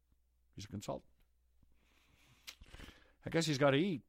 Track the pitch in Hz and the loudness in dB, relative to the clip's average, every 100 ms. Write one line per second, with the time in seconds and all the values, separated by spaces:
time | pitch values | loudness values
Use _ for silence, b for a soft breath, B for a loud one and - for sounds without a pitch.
0 | _ _ _ _ _ - 107 104 - 135 | _ _ _ _ _ -16 -12 -10 -8 -10
1 | - _ _ _ _ _ - _ _ _ | -10 _ _ _ _ _ -20 _ _ _
2 | _ _ _ - - - B B B B | _ _ _ -20 -18 -18 B B B B
3 | B B - 165 156 135 143 139 196 143 | B B -2 0 2 4 4 4 2 -2